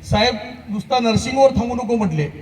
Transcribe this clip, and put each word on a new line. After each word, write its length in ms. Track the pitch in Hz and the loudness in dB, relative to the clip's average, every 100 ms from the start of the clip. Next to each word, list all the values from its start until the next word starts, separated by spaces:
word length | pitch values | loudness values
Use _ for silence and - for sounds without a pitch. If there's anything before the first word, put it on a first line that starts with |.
| - | 0
साहेब 260 | 160 160 220 - - - | 2 2 0 -10 -16 -10
नुसता 300 | 208 - 254 | -8 -2 0
नर्सिंगवर 520 | 233 214 240 262 269 | 2 0 0 4 4
थांबू 240 | 254 240 240 | 4 -2 -4
नको 200 | 226 233 | -2 0
म्हटले 320 | 202 156 147 - | 0 0 -4 -6